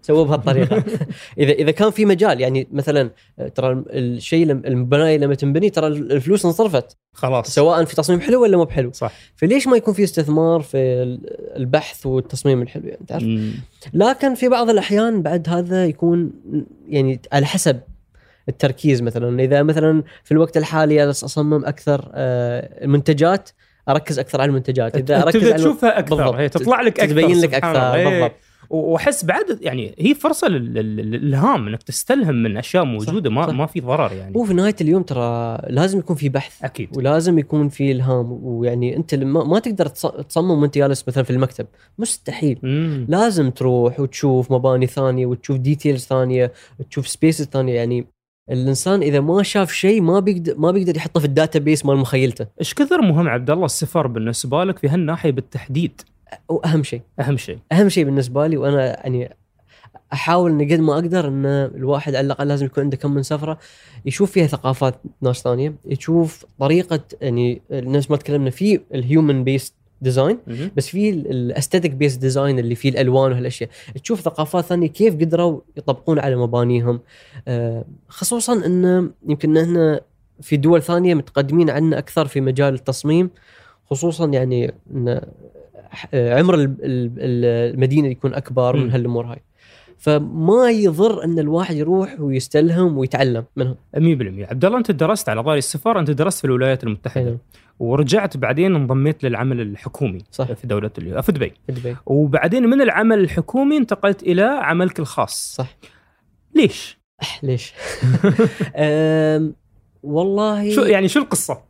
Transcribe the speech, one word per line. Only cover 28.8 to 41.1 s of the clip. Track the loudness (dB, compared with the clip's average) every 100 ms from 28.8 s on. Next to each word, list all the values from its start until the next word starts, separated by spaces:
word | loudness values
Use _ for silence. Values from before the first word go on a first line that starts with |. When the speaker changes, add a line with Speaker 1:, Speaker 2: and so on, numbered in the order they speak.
| 0 0 0 0
Speaker 2:
بعد، | -2 -2 -2 -4
يعني، | -4 -6 -8 0
هي | 2
فرصة | 2 0 0 0
لل-، | 0 -2
لل-، | -4 -4 -4
للإلهام، | -4 -4 0 2 2 0 -2
إنك | -8
تستلهم | -8 -10 0 0 2 0
من | 0 -2
أشياء | -2 0
Speaker 1:
صح، | 0
Speaker 2:
موجودة. | -2 -4 -2 -2
ما، | -2 -2
Speaker 1:
صح. |
Speaker 2:
ما | -2 -4
في | -4
ضرر، | -4 -2 -2
يعني. | -4 -6 -4
Speaker 1:
هو |
في | 0
نهاية | 2 0 0
اليوم | 2 2
ترى | 0 -4 -2 -4 -6 -8 -4
لازم | 0 0 0
يكون | -2 -4
في | -2
بحث. | -4 -6 -12
Speaker 2:
أكيد. | -12 -10 -10 -2
Speaker 1:
ولازم | 0 2 2 2
يكون | 2 -2 -2
في | -2 -2
إلهام. | 0 0 0 -2 -8
ويعني، | -8 -4 -2 0 -2 -4
أنت | -4
لما، | -2 0 0
ما | 2 0
تقدر | 0 -2 -4
تص-، | -2 -8 -6 -4
تصمم | -2 2 2
وأنت | 2 2
جالس | 0 0
مثلًا | -2